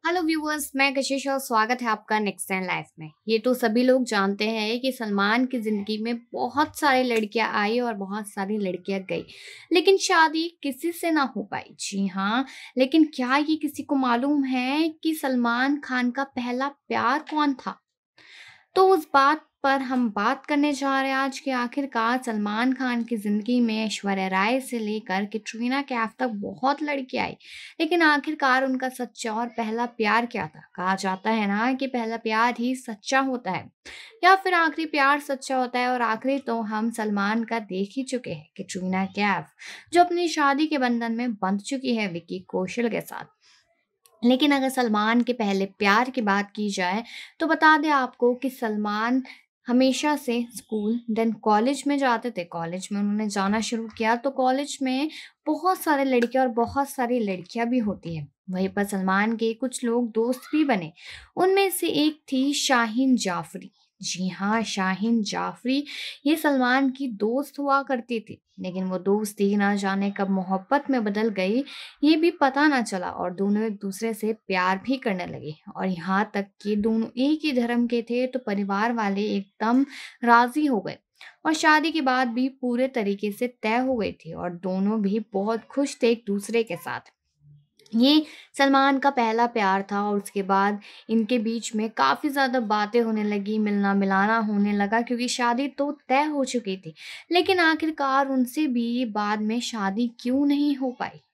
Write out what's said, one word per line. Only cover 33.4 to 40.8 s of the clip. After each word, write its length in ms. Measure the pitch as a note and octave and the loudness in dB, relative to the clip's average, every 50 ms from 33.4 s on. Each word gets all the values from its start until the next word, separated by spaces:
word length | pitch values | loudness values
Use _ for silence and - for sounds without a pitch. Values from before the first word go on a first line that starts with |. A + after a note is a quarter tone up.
| B3 F#3 | -4 -4
है, 140 | F3+ D3 G2+ - _ _ _ - - - - - - - - | -6 -6 -6 -10 _ _ _ -18 -18 -18 -20 -20 -10 2 6
या 120 | F4 F#4+ | 6 6
फिर 180 | F#4+ F#4+ F#4+ F4+ | 6 4 0 2
आखिरी 320 | E4+ E4 D#4+ D#4 - D#4+ | 2 2 2 0 -2 -6
प्यार 320 | D#4 D#4 D4 C4+ C4+ C#4+ D4 | -2 0 2 4 4 4 2
सच्चा 360 | C#4+ - C#4 C4 - - C4+ | 0 -4 -6 -6 -4 -2 0
होता 220 | B3+ B3+ B3 B3 B3 | 0 0 0 0 -2
है। 80 | B3 | 0
और 140 | B3 B3+ B3 A#3+ | 0 0 0 0
आखिरी 340 | A3 A3 A3 - B3+ C#4 C#4 | 0 -2 -2 0 -2 -2 -2
तो 200 | C4+ - A#3 A#3 | -2 -4 -4 -4
हम 300 | A3+ G#3 A3 G#3+ A3 A#3 | -4 -4 -4 -2 -2 -2
सलमान 520 | A3+ - G#3+ G#3+ G#3 G3+ G3 G3+ G#3+ A#3 A3+ | -2 -2 -2 -2 0 0 0 0 0 -2 -2
का 160 | A3 A3+ A3+ | -2 -4 -6
देख 320 | G#3+ - F#3 F#3 G3 G3 - | -6 -6 -4 -4 -4 -4 -4
ही 80 | C4+ B3+ | -8 -6
चुके 280 | - - A#3+ - - | -4 -6 -6 -6 -6
हैं, 160 | - D3+ - _ _ | -10 -10 -12 _ _
कैटरीना 460 | - F#3+ F#3+ - F#3+ F#3 F#3 F#3 F#3 F#3+ | -14 -12 -10 -8 -6 -4 -2 -2 -2 -2
कैफ 400 | F#3+ F#3+ G3 G#3 G#3 F#3+ E3+ D#3 - _ _ - - - - - _ - | -2 -2 -2 0 0 0 -2 -4 -10 _ _ -18 -18 -18 -18 -16 _ 6
जो 100 | F4 F4 | 6 6
अपनी 240 | F4 F4 E4+ F4 E4 | 6 4 0 0 0
शादी 380 | D#4+ D#4 D4 C#4 C#4 C4+ D#4 | 0 2 2 2 4 2 2
के 100 | D#4 D#4 | 0 2
बंधन 340 | C#4+ | 0